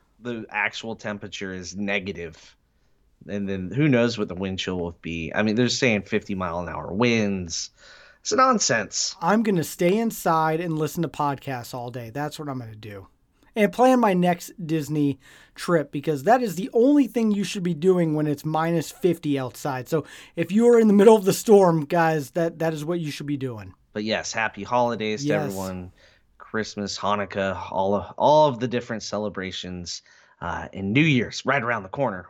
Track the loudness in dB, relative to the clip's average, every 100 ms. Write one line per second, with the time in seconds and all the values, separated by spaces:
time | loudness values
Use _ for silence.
0 | _ _ -10 -8 -6 -2 -2 -4 -8 -8
1 | -8 -8 -10 -10 -8 -8 -10 -6 -2 -2
2 | -4 -8 -12 -14 -20 _ _ _ _ _
3 | _ _ -10 -6 -6 -6 -4 0 4 4
4 | 2 0 -6 -4 -6 -4 -4 -4 -6 -8
5 | -10 -8 -6 -2 0 2 0 2 2 2
6 | 0 -4 -4 -6 -4 -4 -6 -10 -8 0
7 | 2 2 0 -2 -6 -8 -10 _ -20 -20
8 | -20 _ -4 2 4 2 2 0 -2 -4
9 | -6 -2 0 2 2 2 0 0 2 2
10 | 0 -2 0 2 2 0 -2 -2 -2 -2
11 | -4 -2 -2 -2 -6 -10 -10 -10 -10 -10
12 | -10 -8 -8 -8 -10 -10 -10 -14 -16 -16
13 | -18 _ _ _ _ 0 0 4 6 6
14 | 4 4 2 0 -4 -12 -4 -2 0 0
15 | 0 -2 -10 -20 -20 -10 0 0 0 -4
16 | -4 -2 4 4 2 -4 -2 2 6 6
17 | 4 2 0 0 -2 -4 -4 2 4 4
18 | 2 2 0 -2 -2 -2 0 0 -2 -2
19 | 0 0 -2 -2 -4 -6 -6 -6 -2 -4
20 | -4 -12 -12 -6 0 4 6 8 8 8
21 | 10 8 6 0 6 8 8 4 2 2
22 | 2 2 -2 -2 -2 -2 -4 -2 -4 -4
23 | -4 -6 -6 -6 -6 -10 -14 -20 _ -8
24 | -2 -2 -2 -4 -4 -4 -2 0 0 0
25 | -4 -4 -2 -2 -2 -4 -6 -8 -12 -18
26 | _ _ _ _ -8 -6 -6 -6 -8 -4
27 | -2 -2 -2 -4 -4 -4 -6 -4 -2 -2
28 | -4 -2 4 6 4 2 -4 -4 -6 -8
29 | -6 -6 -6 -6 -8 -8 -10 -10 -10 -14
30 | -16 _ _ _ -10 -8 -10 -8 0 2
31 | 4 2 0 -4 -2 -2 -2 -4 -6 -4
32 | -4 -4 -10